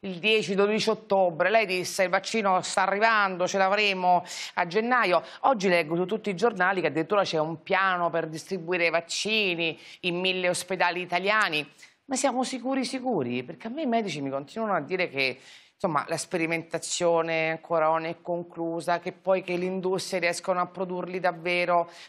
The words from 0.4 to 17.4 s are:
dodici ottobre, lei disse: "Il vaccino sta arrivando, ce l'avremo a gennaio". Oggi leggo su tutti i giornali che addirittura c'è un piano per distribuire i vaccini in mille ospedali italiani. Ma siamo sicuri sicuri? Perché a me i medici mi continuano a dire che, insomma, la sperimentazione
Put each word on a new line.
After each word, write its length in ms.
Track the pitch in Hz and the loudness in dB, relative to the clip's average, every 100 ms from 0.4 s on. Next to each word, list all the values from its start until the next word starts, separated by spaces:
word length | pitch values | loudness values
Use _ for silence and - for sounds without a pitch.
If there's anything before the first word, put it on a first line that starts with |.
| 175 190 | 2 2
dodici 340 | 202 214 220 | 2 2 0
ottobre, 600 | 220 - 196 185 156 175 | -2 2 4 4 2 2
lei 160 | 220 214 | 4 2
disse: 380 | 185 170 - | -2 -4 0
"Il 60 | 185 | 2
vaccino 500 | 185 190 226 196 185 | 2 0 0 2 2
sta 200 | - - | 0 0
arrivando, 640 | 190 196 220 220 196 185 180 | 2 4 4 4 2 2 0
ce 100 | 196 | 2
l'avremo 680 | 190 202 208 185 185 175 170 - - - | 2 4 2 2 4 4 2 -12 -8 -4
a 120 | 180 | -2
gennaio". 560 | 175 233 247 190 170 - - | 0 2 2 4 2 0 0
Oggi 260 | - 262 185 | 2 4 4
leggo 260 | 175 156 170 | 4 2 0
su 100 | 180 | 0
tutti 260 | 214 214 | -2 -4
i 40 | 180 | 0
giornali 460 | 233 208 185 196 | 0 2 2 2
che 60 | 160 | 0
addirittura 360 | 139 160 208 | 0 0 2
c'è 160 | 185 160 | 2 0
un 240 | 156 165 | -2 -4
piano 460 | - 190 190 180 170 | -2 0 2 2 0
per 180 | 165 160 | -2 -4
distribuire 600 | 156 - 190 160 180 170 | -8 -8 -8 -4 0 2
i 20 | |
vaccini 920 | 165 170 - 202 220 202 170 165 147 - - | 0 -2 -6 -2 0 0 0 -2 -4 -14 -8
in 180 | 180 175 | -4 -2
mille 300 | 185 185 180 | -2 0 0
ospedali 500 | 175 - 190 180 175 | -2 -4 0 0 0
italiani. 680 | 175 175 190 214 202 151 143 _ - _ | -2 -2 0 2 2 -2 -6 _ -20 _
Ma 140 | - 262 | -8 -2
siamo 260 | 277 240 | -2 0
sicuri 400 | 254 262 233 269 | -4 -4 -4 -2
sicuri? 600 | 254 262 247 208 120 123 | -2 -4 -2 -2 -2 -4
Perché 240 | 131 170 226 | -6 -12 -10
a 20 | |
me 140 | 262 | -6
i 40 | 302 | 0
medici 320 | 233 202 147 | 0 0 -4
mi 100 | 139 | -4
continuano 440 | 135 143 220 226 | -6 -8 -6 -2
a 80 | 185 | -2
dire 260 | 139 180 175 | -2 -2 -2
che, 320 | 135 131 120 - - _ | 0 -2 -2 -14 -20 _
insomma, 300 | _ 190 147 - | _ -2 -2 -2
la 80 | 160 | -6
sperimentazione 1300 | - 180 160 165 160 165 - - 175 170 165 165 | -4 -2 -2 -2 -4 -8 -6 0 2 2 2 0